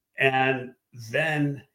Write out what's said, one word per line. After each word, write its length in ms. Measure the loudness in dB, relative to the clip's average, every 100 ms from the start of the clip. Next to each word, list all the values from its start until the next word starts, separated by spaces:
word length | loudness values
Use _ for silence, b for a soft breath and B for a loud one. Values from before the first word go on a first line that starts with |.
| _ 0
And 560 | 2 4 2 0 -6 -16 _ -18 -4
then 520 | -2 0 0 0 -2 -12